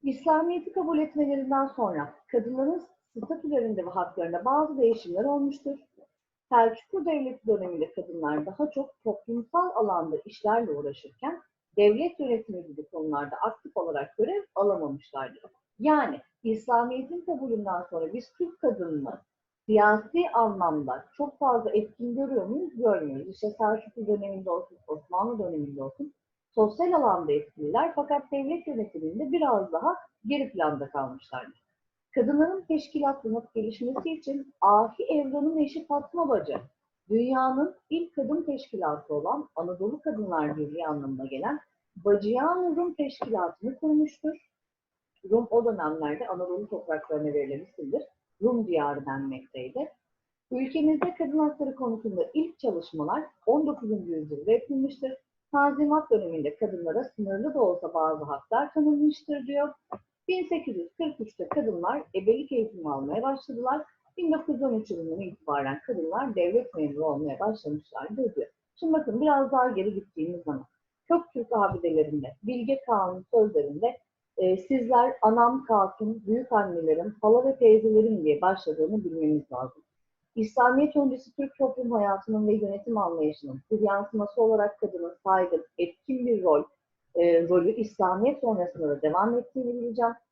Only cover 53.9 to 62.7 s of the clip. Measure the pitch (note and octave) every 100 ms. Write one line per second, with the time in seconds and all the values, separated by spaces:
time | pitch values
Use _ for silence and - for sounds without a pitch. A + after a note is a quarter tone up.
53.9 | G#3 F3 D#3+ D3+ C#3+ E3+ A#3 - C#4 C4+
54.9 | - C4 C4 _ _ _ C#4+ C#4+ C#4 D4
55.9 | D4+ D4+ G#3+ F#3 E3 D3 - G#3 F#3 E3+
56.9 | E3 C4 - G3+ G3 C4+ D4+ G#3+ F3+ E3+
57.9 | E3+ D#3+ D#3 D3 C#3+ - A3+ - D#4+ D4+
58.9 | D4 D4+ D4+ - C#4+ B3 C#4 D4 D4 _
59.9 | - _ _ - F#4 F4+ E4 D#4+ G3 E3+
60.9 | _ D#4+ D4+ G#3+ _ F3+ - A3 F3+ F3+
61.9 | C4+ - F#3+ F#3+ A#3+ D4 B3+ A3